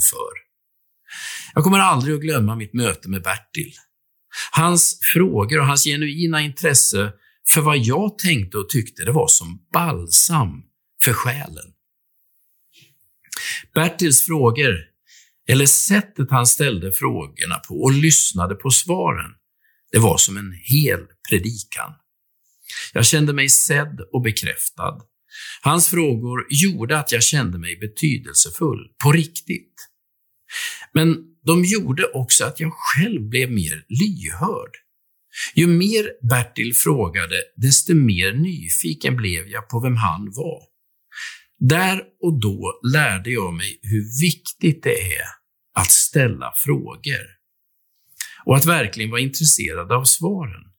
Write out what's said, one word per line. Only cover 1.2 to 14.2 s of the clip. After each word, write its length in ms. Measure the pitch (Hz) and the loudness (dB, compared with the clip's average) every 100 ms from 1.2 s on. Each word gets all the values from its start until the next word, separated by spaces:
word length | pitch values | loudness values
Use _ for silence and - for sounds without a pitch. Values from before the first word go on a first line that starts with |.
| - - - | -14 -14 -8
Jag 100 | - | 0
kommer 160 | 160 196 | 4 4
aldrig 360 | 190 143 135 151 | 4 2 0 -4
att 60 | |
glömma 340 | 156 143 107 113 | -2 0 -2 -2
mitt 180 | 104 | -6
möte 360 | 120 117 - 90 | -2 -2 -2 -6
med 140 | 95 | -6
Bertil. 500 | 90 101 _ - - - _ _ _ _ _ - - | -4 -6 _ -10 -10 -12 _ _ _ _ _ -12 -4
Hans 480 | - 170 175 - - - | 0 2 4 2 0 0
frågor 460 | 170 185 110 107 156 | 2 2 2 0 2
och 60 | 139 | 2
hans 180 | 139 | 2
genuina 580 | 147 143 151 151 170 156 | 0 0 -4 -2 -2 0
intresse 720 | 147 135 156 131 - - 101 - _ _ - | -2 -2 2 4 4 0 -2 -6 _ _ 0
för 120 | 160 | 2
vad 160 | 151 143 | 2 2
jag 400 | 113 147 208 - | 2 0 -2 -2
tänkte 400 | 185 135 90 104 | 0 0 -2 -6
och 120 | 98 | -4
tyckte, 340 | 117 107 - | -4 -4 -6
det 80 | 85 | -2
var 160 | 151 156 | 0 4
som 400 | - 85 90 _ | 2 2 -14 _
balsam 920 | 165 170 87 85 - - 165 98 69 - _ _ - | -2 -2 -4 0 2 4 2 0 -4 -16 _ _ 0
för 100 | - | 2
själen. 600 | 113 123 139 - 80 - _ _ _ _ _ _ _ _ _ _ _ _ _ _ _ - - - - - | 2 -2 -4 -8 -14 -20 _ _ _ _ _ _ _ _ _ _ _ _ _ _ _ -14 -10 -8 -8 -4
Bertils 520 | 151 170 - 170 131 | 0 0 0 2 4